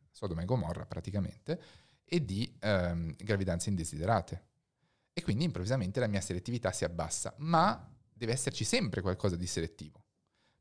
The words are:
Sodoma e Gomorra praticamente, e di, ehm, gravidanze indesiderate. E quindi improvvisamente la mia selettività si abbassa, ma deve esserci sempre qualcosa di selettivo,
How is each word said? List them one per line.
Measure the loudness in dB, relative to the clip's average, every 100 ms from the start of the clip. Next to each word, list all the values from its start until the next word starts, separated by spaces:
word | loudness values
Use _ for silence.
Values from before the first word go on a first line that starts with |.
| _
Sodoma | -8 -4 -2
e |
Gomorra | 0 2 0 -4 -6
praticamente, | -8 -4 -2 -2 -4 -6 -6 -8 -20 -20 _
e | -2 -2
di, | 0 -2 -4 -2
ehm, | 2 4 4 0 -2 -4
gravidanze | 0 0 2 0 0
indesiderate. | 0 -2 -2 2 2 0 -8 -12 _ _ _ _ _ _
E | -6
quindi | 0 2
improvvisamente | 2 0 0 0 0 0
la | 0
mia | 0
selettività | 0 -4 -2 -2 0
si | 0
abbassa, | -2 -2 -2 -2 -6 -6
ma | 2 6 6 2 -6 -20 _ -4
deve | -2
esserci | 0 0 -2
sempre | 0 2 2 0
qualcosa | 0 2 2 0
di | -2
selettivo, | -2 -4 -6 -16 -18 _ _ _ _ _ _